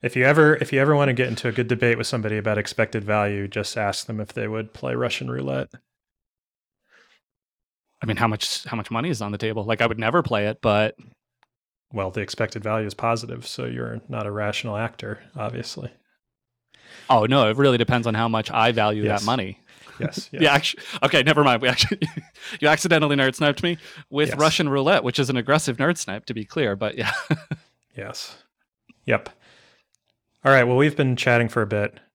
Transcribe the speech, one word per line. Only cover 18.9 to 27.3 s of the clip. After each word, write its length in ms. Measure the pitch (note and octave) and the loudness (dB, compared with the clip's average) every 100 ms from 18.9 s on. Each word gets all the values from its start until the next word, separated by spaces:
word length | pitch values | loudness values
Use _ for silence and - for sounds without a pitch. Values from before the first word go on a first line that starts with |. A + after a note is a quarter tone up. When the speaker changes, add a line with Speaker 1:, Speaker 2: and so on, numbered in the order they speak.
| G#2+ | 0
Speaker 1:
Yes. 180 | G#2 G2+ | -2 -2
Speaker 2:
that 40 | G2+ | 0
money. 340 | B2 F#2+ G2 _ _ - - | -2 -4 -12 _ _ -20 -10
Speaker 1:
Yes, 300 | - - - | -8 -8 -12
Speaker 2:
<laughs> 20 | |
Speaker 1:
yes. 100 | D3 | 0
Speaker 2:
Yeah, 120 | D3+ | 2
actu-, 240 | C#3+ - - - - | 4 0 -6 -10 -2
okay, 200 | C3+ D3+ | 2 4
never 200 | B2+ D3+ | 4 4
mind. 180 | C#3+ A#2 | 4 4
We 80 | B2+ | 2
actually, 320 | A#2 - - D#3 D#3 - | 0 0 -2 -4 -8 -16
<laughs> 280 | - - - | -20 -16 -2
you 80 | D3 | 2
accidentally 480 | D3+ F3+ E3 D3 C#3+ | 2 4 2 4 2
nerd 200 | C3 B2+ | 2 2
sniped 280 | D3 C#3 | 0 2
me 140 | F3 E3 - - - | 0 0 -10 -20 -8
with 200 | C#3 D3+ | -2 -2
Speaker 1:
Yes. 80 | - | 2
Speaker 2:
Russian 320 | D#3 D#3 D3+ | 2 2 0
roulette, 340 | C#3 C3+ F#3 | 2 2 2
which 140 | B2 A#2+ | 2 -2
is 120 | B2+ | 0
an 80 | C3 | -2
aggressive 400 | A2+ D3+ - A2+ | 2 2 2 0
nerd 200 | C#3+ F3 | 0 0
snipe, 280 | - G2+ - | -4 -10 -8
to 80 | |
be 100 | A2+ | -10
clear, 320 | G#2 - B2 G2 | -8 -2 -2 0
but 220 | G#2+ - | -4 -4
yeah. 160 | A2 - | -6 -6
<laughs> 160 | - | -4